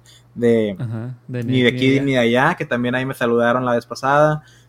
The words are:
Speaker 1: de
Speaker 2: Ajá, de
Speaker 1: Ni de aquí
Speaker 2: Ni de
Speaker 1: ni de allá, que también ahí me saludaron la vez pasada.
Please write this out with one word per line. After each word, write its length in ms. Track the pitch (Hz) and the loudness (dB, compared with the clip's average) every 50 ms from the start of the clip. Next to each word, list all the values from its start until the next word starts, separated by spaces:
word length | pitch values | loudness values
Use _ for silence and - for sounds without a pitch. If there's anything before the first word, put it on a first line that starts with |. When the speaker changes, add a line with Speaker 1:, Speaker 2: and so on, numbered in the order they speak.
| _ _ - _ _ _ - | _ _ -20 _ _ _ -8
Speaker 1:
de 420 | - 120 120 117 113 110 104 98 90 | 0 2 2 4 4 2 0 -2 -6
Speaker 2:
Ajá, 400 | - 110 113 110 113 127 127 - _ - | -6 -8 -8 -8 -10 -10 -14 -14 _ -10
de 160 | 127 123 117 | -8 -6 -4
Speaker 1:
Ni 180 | 120 131 127 | 0 2 2
de 80 | 123 120 | 4 2
aquí 180 | 123 127 127 131 | 2 2 2 2
Speaker 2:
Ni 60 | 135 | 2
de 60 | 139 | 2
Speaker 1:
ni 100 | 139 139 135 | 0 0 0
de 60 | 127 | 2
allá, 360 | 120 117 117 123 135 160 175 | 2 2 2 2 2 2 0
que 100 | - 160 | -2 -4
también 280 | 151 127 120 120 123 127 | -6 -4 -4 -2 -2 -2
ahí 100 | 127 127 | -4 -4
me 80 | 135 131 | -4 -6
saludaron 500 | - 123 117 117 117 117 120 120 127 127 | -4 -2 0 2 2 2 2 0 0 0
la 80 | 123 120 | 0 -2
vez 120 | 120 - | -2 -2
pasada. 580 | - 120 - - 135 139 147 151 151 151 151 - - - - _ | -6 -10 -6 -2 0 2 4 4 2 2 -2 -6 -14 -20 -20 _